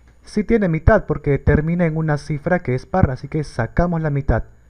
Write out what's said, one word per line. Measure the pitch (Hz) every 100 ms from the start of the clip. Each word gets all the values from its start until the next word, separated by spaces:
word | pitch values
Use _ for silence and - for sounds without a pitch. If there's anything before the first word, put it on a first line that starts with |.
| - -
Sí | - 214
tiene | 196 226 185
mitad | 156 - 214 -
porque | 151 147 135
termina | - 151 160 175 165
en | 156
una | 156 143
cifra | - 147 170 175
que | 151 127
es | -
par, | 185 185
así | 131 139
que | 156
sacamos | 143 - 113 - 175 165
la | 156
mitad. | 143 143 113 - - -